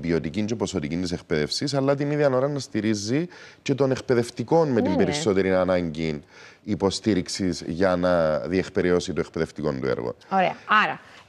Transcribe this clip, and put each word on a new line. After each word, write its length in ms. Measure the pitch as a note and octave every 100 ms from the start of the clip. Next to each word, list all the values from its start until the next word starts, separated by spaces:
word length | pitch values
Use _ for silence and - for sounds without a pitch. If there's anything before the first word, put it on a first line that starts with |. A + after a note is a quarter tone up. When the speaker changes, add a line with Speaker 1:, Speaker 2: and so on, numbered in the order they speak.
Speaker 1:
ποιοτική 440 | D#2+ E2 D2 D2
και 100 | G#2+
ποσοτική 420 | A2+ G2 F#2+ C#2+ E2
της 160 | F2+
εκπαίδευσης, 600 | E2+ - D#2+ D2 - C#3+
αλλά 200 | C#3 C3+
την 160 | C#3+ C#3+
ίδια 180 | D3 D3
ώρα 180 | B2+ C#3
να 100 | C#3+
στηρίζει 680 | - A2 G#2+ G#2+ G#2 C3+ F3 - - -
και 120 | -
τον 160 | C3 C3+
εκπαιδευτικό 760 | B2+ - B2 A#2+ - A#2 E3
με 60 | D#3+
Speaker 2:
Ναι, 100 | A#2+
Speaker 1:
την 80 | B3+
Speaker 2:
ναι. 60 | D4
Speaker 1:
περισσότερη 580 | F#3 D3 A2+ F#2+ F#2+
ανάγκη 680 | F#2 F#2 F2+ F2 D#2 D#2+ D2+ - - - -
υποστήριξης 1000 | - G2 G2 - A2 F#2+ E2+ - F#2+ E2+ -
για 300 | E2+ F#2+ F2+
να 420 | F2+ F2 D#2+ D2+
διεκπαιρεώσει 760 | D2 F#2 F2 - F2+ F2 E2+
το 80 | D#2+
εκπαιδευτικό 520 | D#2+ F2 D#2+ - D2+
του 140 | C2+ B1+
έργο. 280 | A#1+ A#1+ - -
Speaker 2:
Ωραία. 220 | F#3+ F3 - - G#3+
Άρα, 160 | F3+ - - -